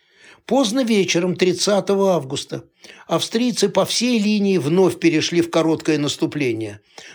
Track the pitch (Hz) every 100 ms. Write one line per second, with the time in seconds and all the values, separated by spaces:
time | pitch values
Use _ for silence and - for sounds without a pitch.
0 | _ _ - - - 254 233 262 233 214
1 | 180 170 180 170 180 175 - 202 190 196
2 | 196 170 135 135 - - - _ - -
3 | - 165 - 226 247 185 202 - 226 -
4 | 240 233 208 214 196 185 139 180 180 -
5 | 165 151 - 170 170 170 160 156 - 151
6 | 143 - 156 151 131 110 107 101 _ -
7 | -